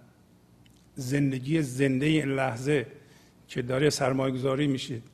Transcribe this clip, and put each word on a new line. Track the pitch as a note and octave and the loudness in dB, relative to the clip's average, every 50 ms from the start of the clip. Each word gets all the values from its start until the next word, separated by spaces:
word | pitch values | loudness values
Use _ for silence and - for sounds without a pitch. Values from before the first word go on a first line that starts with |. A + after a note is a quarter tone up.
| - - - _ - _ - - _ _ - - - - - - - - - | -20 -20 -20 _ -20 _ -20 -20 _ _ -20 -20 -20 -20 -20 -20 -20 -20 -12
زندگی | - C3 B2 C3+ C#3+ C#3+ C#3 C3 C3 B2 C3+ D#3+ E3 | -10 -6 -2 0 0 0 0 0 -2 -4 -2 0 0
زندهٔ | D#3 B2+ B2+ C3 C#3 C3+ C3 B2+ C#3+ D#3 | 0 0 0 2 2 2 2 2 2 2
این | D#3 D#3 C3+ C3+ | 2 2 2 0
لحظه | C3+ C3+ C3+ C3 A#2+ A#2 B2+ C#3 D3+ C#3+ A2+ - - - - - - - - - - - - - | 0 0 0 -2 -2 -2 -2 0 0 0 0 -4 -10 -20 -20 -20 -20 -20 -20 -20 -20 -20 -18 -10
که | - - | -8 -6
داره | B2 A#2+ B2+ C3 D3 D3 | -4 -2 0 2 2 2
سرمایه | C#3 - C#3+ C3 C3+ C3 C3 C3+ C3 | 2 2 2 2 2 2 0 0 0
گذاری | B2+ B2+ C#3 C3+ C3 D3+ D3 | 0 0 0 0 2 2 0
می‌شه | C3+ B2+ - - C3+ A2+ - - | 0 -2 -4 -6 -8 -10 -10 -14